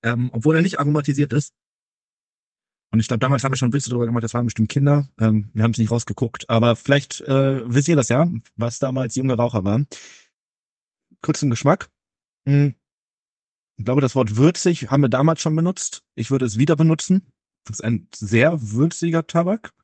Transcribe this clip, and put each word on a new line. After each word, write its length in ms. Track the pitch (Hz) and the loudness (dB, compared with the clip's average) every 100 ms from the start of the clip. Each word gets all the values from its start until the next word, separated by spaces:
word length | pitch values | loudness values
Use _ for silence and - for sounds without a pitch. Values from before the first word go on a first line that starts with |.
ähm, 280 | 117 120 123 | -4 -2 -4
obwohl 240 | 117 147 160 | 0 2 2
er 60 | |
nicht 160 | 185 - | 0 0
aromatisiert 540 | 147 151 143 139 147 | 0 0 0 -2 0
ist. 220 | 147 - _ _ _ _ _ _ _ _ _ _ _ _ _ _ | -2 -4 _ _ _ _ _ _ _ _ _ _ _ _ _ _
Und 80 | 110 | -2
ich 80 | 110 | 0
glaub, 100 | 117 | -2
damals 240 | 131 135 | 0 0
haben 80 | 131 | 0
wir 40 | 135 | -2
schon 160 | 123 | 0
Witze 180 | 139 120 | -2 -2
drüber 160 | 120 117 | -4 -2
gemacht, 160 | 117 | -2
das 120 | 113 | -2
waren 100 | 120 | -4
bestimmt 240 | 120 - 107 | -4 -2 -2
Kinder. 400 | 143 143 143 139 _ | 2 2 2 0 _
Ähm, 320 | 110 107 104 | 2 2 0
wir 120 | 110 | 0
haben's 140 | 113 113 | 0 2
nicht 120 | 110 | 0
rausgeguckt. 580 | 117 - - 117 - - | 0 -4 -4 -4 -6 -2
Aber 280 | 113 120 117 | 2 2 2
vielleicht, 460 | - 143 - - | 2 0 0 -12
äh, 400 | - 135 135 131 120 | -2 2 2 -2 0
wisst 200 | 123 139 | 0 2
ihr 80 | 156 | 2
das 120 | 120 | 2
ja, 220 | 123 170 117 _ | 2 2 -2 _
was 240 | - 117 - | -6 -6 -4
damals 380 | 139 131 123 131 | -4 -2 -4 -2
junge 180 | 131 | -2
Raucher 300 | 117 120 113 | 0 0 0
waren. 240 | 95 110 143 - - - _ _ _ _ _ _ _ _ _ _ | 0 0 -2 -8 -20 -20 _ _ _ _ _ _ _ _ _ _
Kurz 180 | - - | -6 -2
zum 100 | 143 | -2
Geschmack. 380 | 117 135 185 - _ _ _ _ _ - | 0 0 0 -4 _ _ _ _ _ 0
Hm. 280 | 143 143 - _ _ _ _ _ _ _ _ _ - | 2 2 -2 _ _ _ _ _ _ _ _ _ -8
Ich 80 | |
glaube, 160 | 107 139 | -2 0
das 120 | 135 | 2
Wort 220 | 131 113 107 | 0 0 4
würzig 540 | 151 180 180 165 117 | 4 4 -2 -2 0
haben 80 | 135 | 2
wir 80 | 135 | 2
damals 320 | 127 156 160 | 2 2 0
schon 160 | 160 156 | -2 0
benutzt. 480 | 170 185 - - _ | -2 -2 -10 -14 _
Ich 160 | - 113 | -10 -2
würde 140 | 135 | -2
es 140 | 123 104 | -2 0
wieder 180 | 147 151 | 2 4
benutzen. 500 | 160 160 - 185 _ _ _ _ | 2 2 0 -2 _ _ _ _
Das 140 | - 107 | -16 -8
ist 60 | |
ein 220 | 113 113 _ | -4 -4 _
sehr 560 | - 104 117 147 165 107 | -14 0 2 4 2 -4
würziger 560 | 110 160 - 170 165 156 | 0 0 0 -2 -2 0
Tabak. 460 | 170 175 220 - _ | -2 0 -4 -8 _